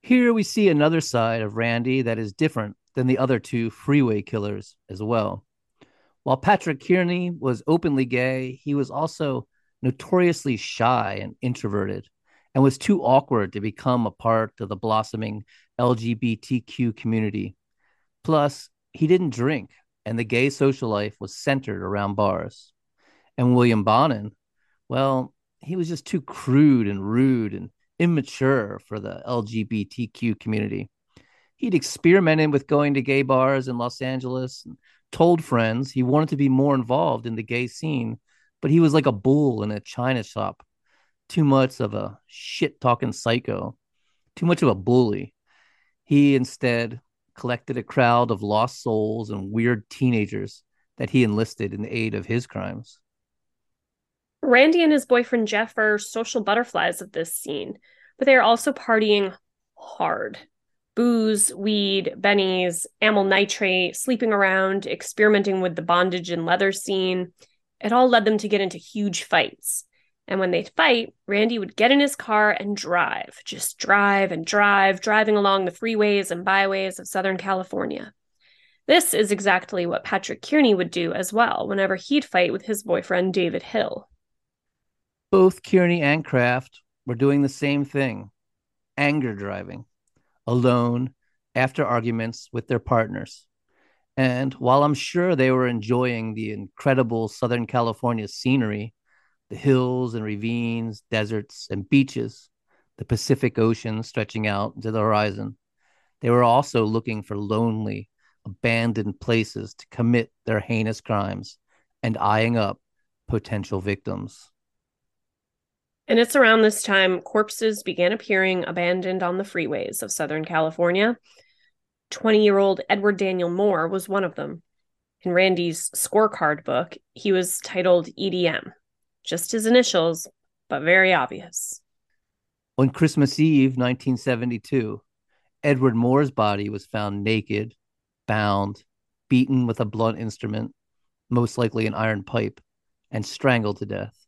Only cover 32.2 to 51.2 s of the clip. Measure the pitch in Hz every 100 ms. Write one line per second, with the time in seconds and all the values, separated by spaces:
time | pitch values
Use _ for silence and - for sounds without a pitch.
32.2 | 165 156 151 143 - 147 147 139 127 135
33.2 | 135 131 131 135 127 120 120 - 131 131
34.2 | 127 131 127 - - - _ _ _ -
35.2 | 170 170 160 120 113 113 135 131 123 147
36.2 | 160 139 139 131 143 135 117 131 165 120
37.2 | 117 113 110 117 123 - 160 139 113 113
38.2 | _ _ _ _ 147 160 160 151 135 104
39.2 | 131 143 143 110 104 104 - - 123 127
40.2 | 101 107 98 - _ _ _ _ _ _
41.2 | _ - 147 135 131 - 107 104 101 104
42.2 | _ - - - 151 _ 127 117 120 104
43.2 | 117 117 - 98 - - _ _ _ _
44.2 | _ - 170 170 143 95 95 127 117 98
45.2 | - _ _ _ _ _ _ _ _ 143
46.2 | 143 135 127 - 127 117 117 120 _ _
47.2 | _ - 123 120 - 127 - - 120 120
48.2 | 120 98 104 107 123 - 120 110 107 113
49.2 | 107 101 98 110 117 117 - - 127 117
50.2 | 104 104 101 - _ _ _ - 131 135